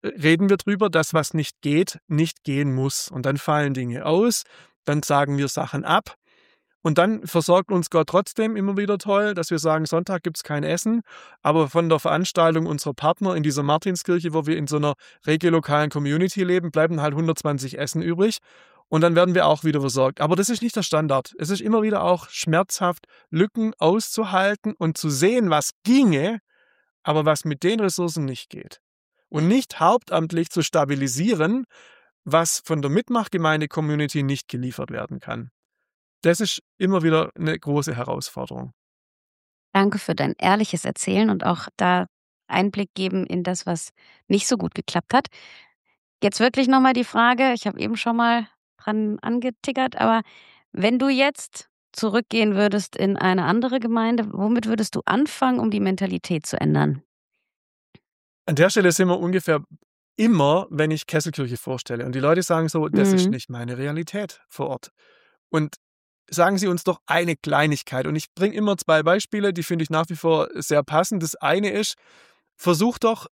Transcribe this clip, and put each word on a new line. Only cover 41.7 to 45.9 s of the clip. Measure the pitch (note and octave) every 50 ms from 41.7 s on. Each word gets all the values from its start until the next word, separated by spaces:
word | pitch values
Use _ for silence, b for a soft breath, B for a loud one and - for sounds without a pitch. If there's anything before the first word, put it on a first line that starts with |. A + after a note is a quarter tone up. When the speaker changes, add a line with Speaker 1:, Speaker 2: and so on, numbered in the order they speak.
| _ -
Speaker 2:
da | F#3 F3+ F3+ F3+ F#3 - _ _ _ _ _ _ _
Einblick | _ - - F#3+ G3+ - G3 G3+ - _
geben | - F#3+ F#3 F#3+ F#3+ F3+
in | - F3+ F3+
das, | F3 F3+ F3+ - -
was | F#3 E3+ E3 - - b b b b b b b
nicht | _ - G3+ -
so | - B3+ G#3
gut | F3 E3 _
geklappt | - - - - E3+ - _ -
hat. | B3+ - - B B B B B B B B B B B B